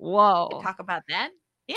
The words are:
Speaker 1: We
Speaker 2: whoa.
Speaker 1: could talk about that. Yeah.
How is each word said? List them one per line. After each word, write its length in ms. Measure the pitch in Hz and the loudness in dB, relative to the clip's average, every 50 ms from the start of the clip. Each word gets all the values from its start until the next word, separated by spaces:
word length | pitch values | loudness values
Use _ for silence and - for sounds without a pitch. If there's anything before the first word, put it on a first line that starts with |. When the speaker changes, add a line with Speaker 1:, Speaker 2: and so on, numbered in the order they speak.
Speaker 1:
We 80 | - 165 | -8 -2
Speaker 2:
whoa. 380 | 190 208 208 202 185 170 170 - | 4 4 6 6 6 4 0 -2
Speaker 1:
could 120 | - - | -6 -8
talk 180 | - 190 190 - | -8 -10 -10 -10
about 220 | 185 190 175 160 - - | -8 -8 -8 -8 -6 -6
that. 220 | 160 190 254 311 - _ _ _ _ _ _ - | -4 -4 -4 -6 -10 _ _ _ _ _ _ -6
Yeah. 80 | 320 | -4